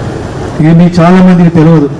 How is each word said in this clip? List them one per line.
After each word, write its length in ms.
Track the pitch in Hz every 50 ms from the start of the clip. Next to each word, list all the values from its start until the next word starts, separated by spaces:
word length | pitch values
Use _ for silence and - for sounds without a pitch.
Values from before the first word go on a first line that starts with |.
| - - - - - - - - - - - -
ఇది 140 | 156 156 165 165
మీకు 140 | 175 170 - 165
చాలామందికి 480 | 165 175 185 185 185 185 180 175 175 165 - 165
తెలియదు. 300 | 151 165 165 151 143 135 -